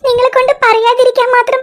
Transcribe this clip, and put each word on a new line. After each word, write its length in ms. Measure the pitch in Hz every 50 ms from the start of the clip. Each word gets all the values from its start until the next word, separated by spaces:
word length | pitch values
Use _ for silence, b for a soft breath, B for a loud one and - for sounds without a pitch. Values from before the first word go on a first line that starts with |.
| -
നിങ്ങളെ 260 | 523 480 480 494 508 - 508
കൊണ്ട് 140 | 508 508 554 - 494
പറയാതിരിക്കാൻ 640 | 466 440 453 453 466 480 508 508 508 480 508 494 508 508
മാത്രം 260 | 494 480 480 539 523